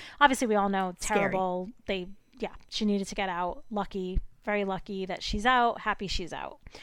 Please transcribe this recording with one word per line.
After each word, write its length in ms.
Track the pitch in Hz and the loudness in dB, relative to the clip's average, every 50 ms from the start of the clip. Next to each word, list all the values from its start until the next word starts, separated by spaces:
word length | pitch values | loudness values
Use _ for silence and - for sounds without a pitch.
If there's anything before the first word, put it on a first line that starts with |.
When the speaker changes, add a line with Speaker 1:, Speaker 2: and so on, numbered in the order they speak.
| - - - - | -8 -6 2 6
Speaker 1:
obviously 260 | 285 277 262 - 262 | 6 6 6 4 2
we 80 | 214 214 | 2 4
all 140 | 202 196 202 | 4 4 4
know 260 | 196 190 190 185 180 - | 2 0 0 -2 -4 -4
Speaker 2:
Scary. 180 | - - 214 202 | -2 0 2 2
Speaker 1:
terrible. 520 | 202 190 185 190 190 185 180 180 185 208 - - - | 2 2 2 0 0 0 0 -2 -4 -6 -10 -10 -6
They, 200 | - 196 185 180 190 202 - _ _ - - | -4 -4 -4 -4 -8 -12 -18 _ _ -10 -8
yeah, 120 | - - - - - - | -8 -8 -8 -10 -14 -8
she 160 | - - 220 | -4 0 2
needed 240 | 208 202 196 196 - | 2 2 2 0 -4
to 80 | - | -4
get 120 | 214 196 190 | -2 -2 -2
out. 360 | 175 175 180 175 - - - - | 0 -2 -2 -2 -4 -6 -8 -6
Lucky, 480 | 214 202 190 - - 196 185 185 185 - - - - _ - | -4 -4 -4 -2 -4 -4 -4 0 0 0 -2 -2 -10 _ -4
very 200 | 208 208 208 202 | -2 0 0 0
lucky 420 | 196 190 185 - - 196 190 185 | 0 -2 -4 -4 -6 -6 -6 -4
that 180 | 185 - - - | -6 -6 -6 -4
she's 200 | - - 208 208 | -4 -2 2 4
out. 360 | 247 254 247 240 233 - - | 4 6 6 6 4 2 0
Happy 260 | - 214 196 - 208 | -2 -2 -2 -2 -2
she's 260 | - - - 180 151 | -4 -4 -4 -4 -4
out. 280 | 147 - - - - - - - - - | -8 -8 -8 -10 -12 -14 -18 -20 -18 -18